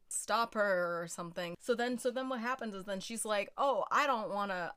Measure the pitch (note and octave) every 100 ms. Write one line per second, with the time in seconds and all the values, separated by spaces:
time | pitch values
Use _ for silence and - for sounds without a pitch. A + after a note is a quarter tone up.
0 | - - - G#3+ A3+ A3 G3+ F3+ F3 E3+
1 | E3+ - E3+ F3 F3 F3 - A#3 B3 A#3+
2 | B3 A#3+ C4 B3 A#3 C4 A3+ G3 F#3 F#3+
3 | - A3+ A3 G#3 G3+ - C#4 A3 - A#3+
4 | C#4+ A#3 F#3 G3+ G3+ F#3 E3